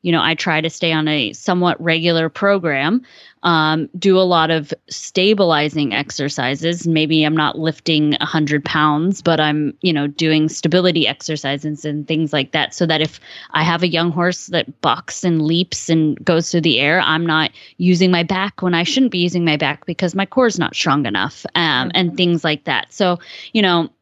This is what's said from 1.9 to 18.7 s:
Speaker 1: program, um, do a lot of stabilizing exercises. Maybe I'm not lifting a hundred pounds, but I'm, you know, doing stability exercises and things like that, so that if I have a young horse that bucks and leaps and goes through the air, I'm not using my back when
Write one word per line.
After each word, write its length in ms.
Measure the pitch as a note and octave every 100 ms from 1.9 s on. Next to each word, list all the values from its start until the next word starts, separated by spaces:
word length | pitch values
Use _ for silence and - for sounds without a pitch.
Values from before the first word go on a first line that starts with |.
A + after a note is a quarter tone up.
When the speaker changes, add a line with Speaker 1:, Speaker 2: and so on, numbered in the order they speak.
| E3 E3+ E3 D#3+
Speaker 1:
program, 760 | - G3 G3+ E3+ C3+ D3 A#3+ B3 - - _
um, 460 | F3 E3 D#3 D#3 D3+ F3+
do 200 | G3 F#3
a 40 |
lot 280 | F#3 F3 D#3+
of 220 | D#3+ D3 - _
stabilizing 1040 | - - - F#3+ G#3+ F3+ D3+ D3+ D3+ C#3+
exercises. 920 | G#2 C#3+ - C#3 - B2+ C3+ D#3+ F3 E3+
Maybe 360 | D#3 D#3 D#3+
I'm 140 | D3+ D#3+
not 200 | D3+ -
lifting 580 | D#3+ D3+ - D#3 D3+ -
a 60 | C#3+
hundred 400 | E3 D3 D3 -
pounds, 560 | D#3 D3+ D3 F3 F#3+
but 180 | E3+ D#3+
I'm, 340 | D3+ D3+ D3 -
you 120 | F3+
know, 140 | D#3 C#3+
doing 420 | C#3+ D#3+ D#3 D#3
stability 580 | - E3+ F3+ F3+ E3+ A#2
exercises 800 | C#3 - D#3 C#3 C#3+ D#3 D3 D3+
and 200 | D3 C#3+
things 260 | D#3+ D#3
like 180 | D3+ C3+
that, 220 | D#3 C#3+
so 120 | - D#3+
that 160 | D3+
if 180 | D#3 - - - -
I 120 | D#3
have 180 | D#3+ E3+
a 40 | F3+
young 240 | E3 F3
horse 360 | D#3+ F3 F3 -
that 340 | F3 - -
bucks 420 | D3+ A#2 - -
and 180 | F3+ E3
leaps 480 | D3+ E3 F3+ - -
and 280 | D#3+ D#3 - -
goes 260 | E3 E3
through 100 | F3
the 180 | E3 A#2+
air, 180 | C#3+ F3
I'm 240 | - D#3+ E3+
not 260 | D#3+ D#3 - - -
using 340 | F3+ F3 F#3
my 120 | F3
back 380 | E3+ F#3+ G3+ -
when 120 | F3+